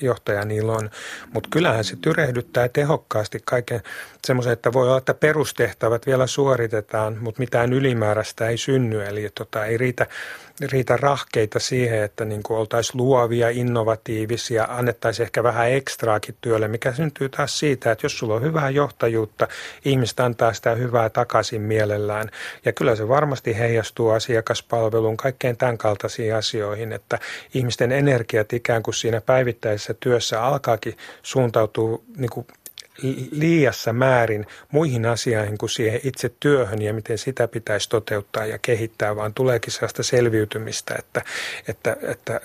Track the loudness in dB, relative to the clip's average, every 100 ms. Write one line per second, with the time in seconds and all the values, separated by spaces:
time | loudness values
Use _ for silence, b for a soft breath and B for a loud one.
0 | -2 -2 -2 -2 0 0 0 -2 -4 B
1 | B B B -6 -2 2 2 2 -2 -2
2 | 0 2 0 -2 -2 0 0 2 0 0
3 | -2 -4 -2 -6 -2 -2 -2 -6 -8 B
4 | B B 0 2 2 0 2 2 4 2
5 | 2 2 2 2 0 0 -2 0 0 0
6 | 2 2 2 2 2 2 0 -2 -2 -2
7 | -2 -4 -6 -4 0 2 2 2 2 2
8 | 2 0 -2 -4 -2 -2 0 2 2 -2
9 | -4 -6 -6 -8 -8 -4 -2 0 0 0
10 | -4 B B B B B -2 0 2 2
11 | 2 0 -2 0 0 -2 -2 0 0 0
12 | -2 -4 -6 -6 -2 -2 0 -2 -2 0
13 | 4 4 4 2 2 2 0 2 0 0
14 | -2 -4 -2 -4 -2 0 0 0 -2 0
15 | -2 0 -2 0 2 2 2 2 -2 -2
16 | 0 0 -2 -6 0 2 0 -2 -2 -2
17 | -2 -2 -4 -2 -2 0 0 2 2 0
18 | -2 -2 -2 0 0 0 2 2 0 2
19 | 2 2 0 0 -2 B B B 0 2
20 | 2 2 0 2 2 2 0 0 2 2
21 | 2 0 2 2 0 -2 0 2 2 0
22 | -2 -4 -6 B B B -2 2 2 2
23 | 2 2 2 -2 -2 0 2 0 -2 0
24 | 2 2 2 0 0 -4 -2 0 2 2
25 | 0 0 -2 -2 -2 0 0 0 0 0
26 | -4 -4 -2 -2 -2 -2 -4 -4 -6 -8
27 | -4 -6 B B B -2 0 2 2 4
28 | 4 4 2 0 0 -2 0 0 0 -2
29 | 0 0 2 2 2 -2 -2 -2 -4 -4
30 | 2 2 0 -2 0 0 0 0 -2 -12
31 | B B -4 0 2 2 2 0 -2 -2
32 | -8 -6 -6 -6 -12 -16 -20 -20 -20 -8
33 | -6 -6 -6 0 4 6 4 2 -2 2
34 | 4 4 2 0 -6 B B 0 2 0
35 | 0 0 0 0 0 -4 -4 -2 0 0
36 | -4 -4 -6 0 4 4 2 -2 -2 -2
37 | -4 -4 -2 -2 -2 -2 -2 -2 0 -2
38 | 0 -4 -4 -6 -4 -4 -2 0 -2 -2
39 | -2 -2 -4 0 0 0 -2 -6 -6 -4
40 | 0 2 4 2 0 -4 -8 -8 -6 -8
41 | -6 -6 -6 B B B -10 -4 -4 -2
42 | -4 -6 -6 -6